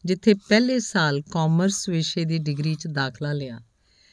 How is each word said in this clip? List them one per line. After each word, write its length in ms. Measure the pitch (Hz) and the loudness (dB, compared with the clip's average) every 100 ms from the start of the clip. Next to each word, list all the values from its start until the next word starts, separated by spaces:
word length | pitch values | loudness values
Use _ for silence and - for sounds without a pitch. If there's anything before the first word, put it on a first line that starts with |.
| 170 | -4
ਜਿੱਥੇ 280 | 185 - | 2 4
ਪਹਿਲੇ 460 | 202 - 214 247 254 | 4 4 2 4 0
ਸਾਲ 420 | 214 196 156 143 | -2 0 2 0
ਕਾਮਰਸ 680 | 147 165 160 165 190 196 - | -2 -2 2 2 2 0 -2
ਵਿਸ਼ੇ 360 | 170 156 - 160 | -2 -2 -2 -2
ਦੀ 120 | 165 | -2
ਡਿਗਰੀ 380 | 151 143 151 156 | -2 -2 -2 -4
'ਚ 120 | 165 | -6
ਦਾਖਲਾ 460 | 143 135 123 147 | -4 -4 -4 -6
ਲਿਆ। 260 | 147 135 117 - _ _ _ _ | -4 -6 -12 -18 _ _ _ _